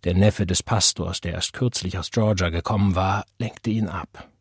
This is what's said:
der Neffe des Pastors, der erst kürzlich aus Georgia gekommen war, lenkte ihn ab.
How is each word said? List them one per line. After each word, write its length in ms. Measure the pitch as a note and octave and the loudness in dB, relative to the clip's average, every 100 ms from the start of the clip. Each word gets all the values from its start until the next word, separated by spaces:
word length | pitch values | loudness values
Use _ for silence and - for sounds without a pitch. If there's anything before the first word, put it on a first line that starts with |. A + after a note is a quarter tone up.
der 100 | - | 0
Neffe 320 | F2+ G#2 - F2+ | 4 4 4 0
des 160 | F2+ | -2
Pastors, 600 | - A2 - - F2 F#2 | 0 0 2 0 -6 -6
der 120 | - | -6
erst 200 | E2+ - | -4 -6
kürzlich 440 | - B2+ - F#2 F2+ | -2 -2 -2 -4 -6
aus 140 | E2 | -2
Georgia 380 | - G#2+ G2+ F2 | 2 2 2 0
gekommen 460 | E2 - G#2 G2+ F2+ | 0 0 2 2 2
war, 280 | F#2+ F#2+ - _ | 0 -2 -4 _
lenkte 320 | A#2 - - | -8 -4 -2
ihn 180 | A2 G#2 | -2 -2
ab. 400 | F2+ - - - _ | -6 -12 -16 -20 _